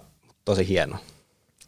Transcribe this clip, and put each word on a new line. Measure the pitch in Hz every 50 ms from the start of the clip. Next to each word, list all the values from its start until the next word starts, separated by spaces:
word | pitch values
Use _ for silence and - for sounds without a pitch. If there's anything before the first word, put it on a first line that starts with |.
| - - _ _ _ _ _ _ -
tosi | - 101 95 92
hienoa. | 92 95 87 73 67 78 - - - - _ _ _ _ _ _ _ _ - -